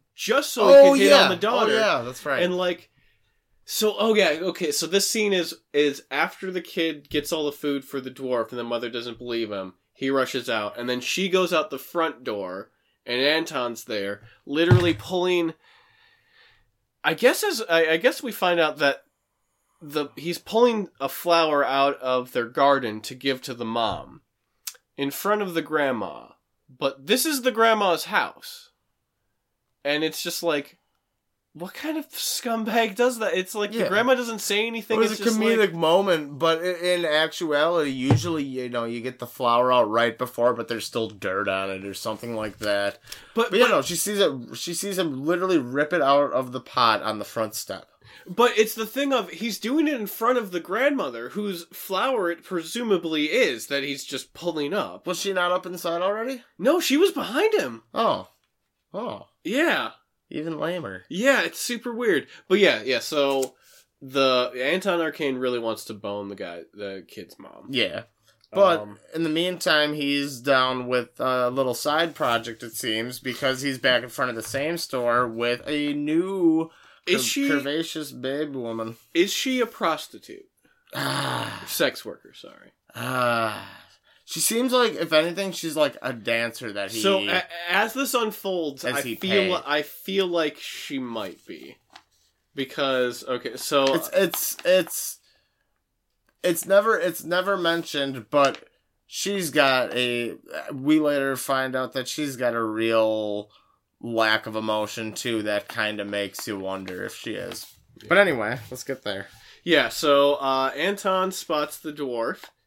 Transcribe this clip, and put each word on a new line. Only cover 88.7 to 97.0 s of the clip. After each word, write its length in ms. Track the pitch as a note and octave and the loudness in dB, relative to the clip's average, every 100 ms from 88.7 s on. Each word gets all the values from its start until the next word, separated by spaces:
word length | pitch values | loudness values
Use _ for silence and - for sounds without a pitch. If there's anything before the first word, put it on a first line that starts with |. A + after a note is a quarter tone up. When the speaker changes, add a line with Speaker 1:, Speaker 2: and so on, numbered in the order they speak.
| C3+ | -4
Speaker 2:
As 120 | - C3+ | -4 -4
Speaker 1:
I 60 | |
Speaker 2:
he 120 | B2 G#2+ | -4 -4
Speaker 1:
feel 140 | F#3 G3+ | 0 2
Speaker 2:
paid. 80 | F#3+ | 2
Speaker 1:
li-, 100 | F3+ C#3 | 0 -2
I 160 | D3+ | -2
feel 420 | D3 - - F#3+ F#3 | -2 -10 -4 -2 0
like 320 | E3+ D#3 D#3 | 0 -2 -4
she 400 | - - - C#3 | -14 -14 -8 -8
might 480 | B2 A2+ F#2+ - - | -6 -8 -8 -12 -18
be. 320 | E2+ C#2 - _ - _ _ _ _ _ C#3+ | -18 -18 -20 _ -20 _ _ _ _ _ -8
Because, 680 | C3+ - C3+ C3 B2 A#2+ - | -6 -2 0 2 0 -2 -6
okay, 280 | B2 B2 B2 | -6 -6 -8
so 380 | - C#3+ C3+ | 0 4 4
Speaker 2:
It's, 160 | E3 - F#3 | 2 2 2
it's, 420 | F3+ - - - F3 | 2 2 -6 -2 4
it's, 540 | F#3 E3 - - - _ _ _ _ _ _ _ _ _ _ _ _ | 4 2 -4 -8 -12 _ _ _ _ _ _ _ _ _ _ _ _
it's 220 | F3+ E3+ F3 | -2 0 4
never, 320 | G3 A3 | 4 4
it's 260 | G3 | 2